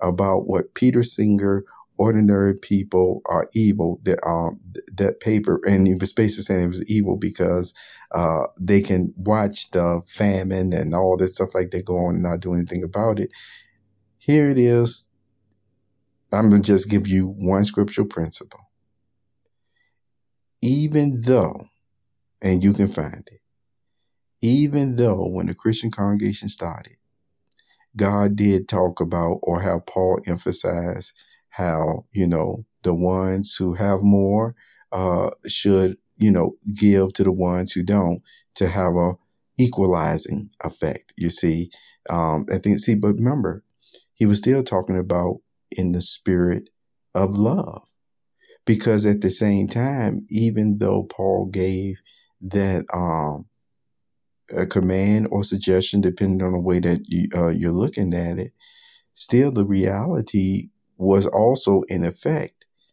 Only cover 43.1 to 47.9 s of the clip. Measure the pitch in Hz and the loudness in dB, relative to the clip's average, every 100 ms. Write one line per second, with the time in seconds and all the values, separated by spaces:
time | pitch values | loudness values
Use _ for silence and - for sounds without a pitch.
43.1 | 104 120 143 92 92 - _ - - _ | 0 0 -2 -4 -8 -14 _ -20 -20 _
44.1 | - 107 101 127 135 127 92 92 92 90 | 0 2 4 2 0 0 -2 -2 -4 -2
45.1 | 87 87 - _ _ _ - 90 87 - | -2 -2 -4 _ _ _ -4 -2 -2 -4
46.1 | - - 90 87 87 - _ _ _ _ | -4 0 2 2 -2 -8 _ _ _ _
47.1 | 92 101 101 110 180 - - - | -2 0 2 0 0 -4 -12 -20